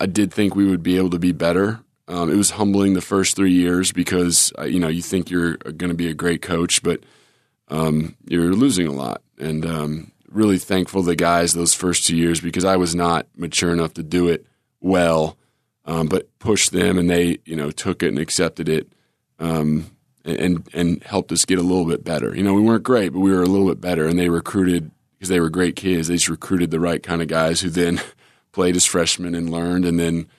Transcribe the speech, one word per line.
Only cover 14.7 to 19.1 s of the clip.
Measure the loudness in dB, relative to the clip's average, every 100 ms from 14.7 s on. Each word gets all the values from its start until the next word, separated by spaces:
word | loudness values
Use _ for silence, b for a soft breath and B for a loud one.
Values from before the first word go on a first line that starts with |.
| _
well, | 0 2 4 2 0 -6 _ _ _ _ -6
um, | -4 0
but | -2 -4 _
pushed | -2 0 0
them, | 0 0 2
and | 2
they, | 2 2 -2
you | -6 -8
know, | -8
took | -6 -6 -2
it | -2
and | -2
accepted | -4 -2 -2 -4 -2
it, | -2 -4 _ _